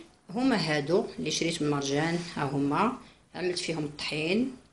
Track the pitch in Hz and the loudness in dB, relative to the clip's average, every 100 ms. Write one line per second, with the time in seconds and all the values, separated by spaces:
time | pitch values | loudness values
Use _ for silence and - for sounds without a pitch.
0 | - _ - 196 262 208 156 151 147 190 | -12 _ -8 0 4 4 2 0 4 2
1 | 220 - 151 - 165 165 147 143 139 143 | 2 -4 -4 0 -2 0 0 0 2 2
2 | 160 170 170 - 139 143 143 156 226 254 | 2 0 -4 -4 -2 0 2 2 2 -2
3 | - - _ 160 180 175 - 160 147 - | -12 -20 _ -6 -4 -2 -4 -4 -4 -6
4 | - 151 160 214 262 - - | -6 -2 0 2 0 -4 -18